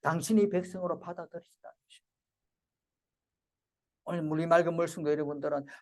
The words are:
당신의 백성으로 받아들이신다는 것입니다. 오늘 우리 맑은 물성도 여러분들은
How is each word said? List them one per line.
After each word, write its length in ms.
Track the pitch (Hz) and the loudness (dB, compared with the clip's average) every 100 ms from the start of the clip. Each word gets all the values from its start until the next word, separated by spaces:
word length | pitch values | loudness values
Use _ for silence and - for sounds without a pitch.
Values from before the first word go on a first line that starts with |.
당신의 480 | 143 170 175 220 202 | -2 0 2 4 4
백성으로 500 | 180 180 185 180 165 | 0 -4 -6 -6 -6
받아들이신다는 760 | 175 175 160 170 - _ - - | -8 -12 -12 -14 -16 _ -20 -20
것입니다. 320 | _ - _ _ _ _ _ _ _ _ _ _ _ _ _ _ _ _ _ _ _ _ - | _ -20 _ _ _ _ _ _ _ _ _ _ _ _ _ _ _ _ _ _ _ _ -6
오늘 260 | 175 156 | -4 -2
우리 140 | 156 165 | -2 6
맑은 280 | 170 170 | 6 6
물성도 380 | 165 170 170 147 | 0 -2 -2 -2
여러분들은 540 | 151 147 147 147 143 143 - | 0 -2 -4 -4 -4 -6 -14